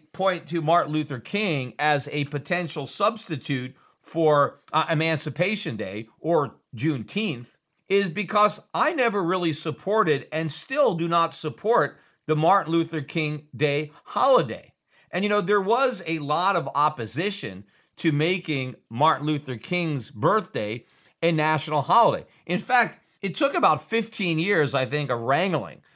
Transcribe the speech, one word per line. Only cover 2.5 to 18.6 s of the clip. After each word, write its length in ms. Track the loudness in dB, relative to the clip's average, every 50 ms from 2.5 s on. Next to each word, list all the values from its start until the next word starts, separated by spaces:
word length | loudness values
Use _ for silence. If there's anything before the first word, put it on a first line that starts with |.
| -4 -4 -4 -6 -6 -8 -8
substitute 880 | -8 -4 0 0 0 0 -2 -8 -8 -8 -8 -4 -4 -4 -4 -4 -8 -12 _ _ _ _ _
for, 580 | _ -8 -2 2 4 4 6 4 4 2 -2 _ _ -4 -2
uh, 100 | -2 0 0
Emancipation 880 | 0 0 0 0 -2 -2 -4 -6 -4 -2 -2 -2 -2 -4 -6 -6 -6
Day 320 | -6 -6 -6 -8 -10 -12 -12 _ _
or 380 | -2 0 2 2 2 0 -6 _ _ _ -8
Juneteenth 800 | -4 -2 -2 -2 -2 -6 -6 -6 -4 -4 -4 -4 -8 -12 -16 _ _ _ _ _ _ _
is 220 | 0 0 2 2 0
because 500 | -2 -6 -6 -2 2 2 4 4 2 -2 -8 _ -4
I 180 | -2 0 0
never 320 | 0 0 0 0 0 0 0
really 300 | 0 0 0 0 -2 -2
supported 720 | -2 -4 -6 -6 -6 -4 0 0 2 2 2 2 0 -2 -4
and 220 | -6 -4 -4 -4
still 420 | -6 -8 -8 -4 0 2 2 2 2
do 120 | 0 -2
not 260 | 0 2 2 2 0 -2
support 640 | -6 -8 -8 -8 -4 0 2 2 2 2 0 -4 -10 _ _ _ _ _
the 100 | -2 0
Martin 380 | 2 4 4 4 4 2 2 0
Luther 280 | 0 0 -2 -4 -8
King 460 | -8 -4 -4 -4 -4 -4 -4 -8 -12 _ -4
Day 360 | -2 0 0 0 -2 -4 -6 -12 -20 _
holiday. 680 | -6 -2 0 4 4 4 4 4 0 -6 -12 -14 -20 _ _ _ _ _ _ _ _
And, 140 | -4 -4 0
you 60 | 0
know, 100 | 0 0
there 220 | 2 2 2 2
was 420 | 2 2 2 2 2 0 0 -4 -4
a 140 | -6 -6 -4
lot 380 | -2 -2 0 0 2 2 0
of 120 | 0 -2 -2 0
opposition 880 | 2 2 2 0 -2 -8 -6 -4 -4 -4 -4 -4 -6 -8 -10 -10 -12 -16 -18 _ _ _ _ _
to 160 | -2 0 0
making 640 | 2 2 2 0 0 -2 -2 -4 -4 -4